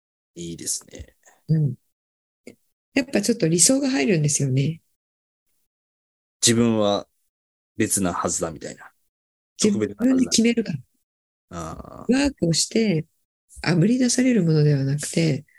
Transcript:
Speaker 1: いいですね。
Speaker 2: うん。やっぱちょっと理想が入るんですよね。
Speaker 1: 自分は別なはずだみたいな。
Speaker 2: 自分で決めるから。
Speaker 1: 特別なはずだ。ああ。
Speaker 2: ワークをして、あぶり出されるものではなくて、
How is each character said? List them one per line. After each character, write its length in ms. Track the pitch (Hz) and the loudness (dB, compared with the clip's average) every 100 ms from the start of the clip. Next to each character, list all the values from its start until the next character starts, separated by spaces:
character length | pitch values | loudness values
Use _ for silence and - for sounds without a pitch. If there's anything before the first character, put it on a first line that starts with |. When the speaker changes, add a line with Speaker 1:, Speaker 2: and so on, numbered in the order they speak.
| _ _ _ - | _ _ _ -14
Speaker 1:
い 180 | 87 | -12
い 40 | 160 | -10
で 100 | - | -8
す 180 | - - | -8 -10
ね。 240 | - - _ _ _ - | -20 -20 _ _ _ -2
Speaker 2:
う 120 | 156 | 0
ん。 160 | 143 131 _ _ _ _ _ _ - - _ _ _ | 0 -4 _ _ _ _ _ _ -20 -20 _ _ _
や 100 | 277 | -4
っ 20 | 277 | -2
ぱ 140 | 208 | -2
ち 100 | 208 | 0
ょ 40 | 233 | 0
っ 20 | |
と 100 | 160 | 2
理 120 | 175 | 4
想 200 | - 269 | 4 4
が 100 | 277 | 0
入 180 | 269 262 | 0 2
る 100 | 170 | 2
ん 40 | |
で 80 | 147 | 2
す 120 | 147 | 0
よ 60 | 139 | 0
ね。 320 | 131 139 165 _ _ _ _ _ _ _ _ _ _ _ _ _ _ _ - | 0 -2 -4 _ _ _ _ _ _ _ _ _ _ _ _ _ _ _ -2
Speaker 1:
自 140 | - 113 | 0 2
分 240 | 117 110 | 2 2
は 280 | 101 101 - _ _ _ _ _ _ - | 0 -2 -6 _ _ _ _ _ _ -6
別 240 | 107 - | -4 -2
な 120 | 92 | -2
は 160 | 85 95 | -2 -4
ず 120 | 87 | -4
だ 100 | 85 | -6
み 80 | 76 | -8
た 120 | - | -14
い 40 | - | -16
な。 160 | - _ _ _ _ _ _ - | -20 _ _ _ _ _ _ -2
Speaker 2:
自 160 | 214 208 | 0 0
分 100 | 208 | -4
で 80 | - | -2
決 460 | 247 262 254 - | 0 2 2 2
め 120 | 226 | 2
る 100 | 233 | 0
か 80 | 208 | -4
ら。 80 | 147 | -8
Speaker 1:
特 40 | - _ _ _ _ _ _ | -12 _ _ _ _ _ _
別 0 | |
な 80 | - | -12
は 140 | - - | -12 -12
ず 80 | |
だ。 160 | - - | -16 -10
あ 60 | - | -2
あ。 40 | |
Speaker 2:
ワ 60 | 262 285 | 0 0
ー 40 | |
ク 140 | - 170 | -2 -2
を 60 | |
し 140 | 156 - | 0 0
て、 380 | 220 220 160 - _ _ _ _ - | 0 0 0 -4 _ _ _ _ -6
あ 140 | - 170 | 0 2
ぶ 120 | 165 | 4
り 100 | 254 | 2
出 120 | 247 | 2
さ 140 | 247 | 2
れ 100 | 254 | 2
る 100 | 233 | 2
も 80 | 165 | 4
の 120 | 156 | 4
で 100 | 147 | 4
は 100 | 139 | 2
な 140 | 135 147 | 0 -2
く 120 | - | -2
て、 360 | - 160 135 - | 0 0 0 -6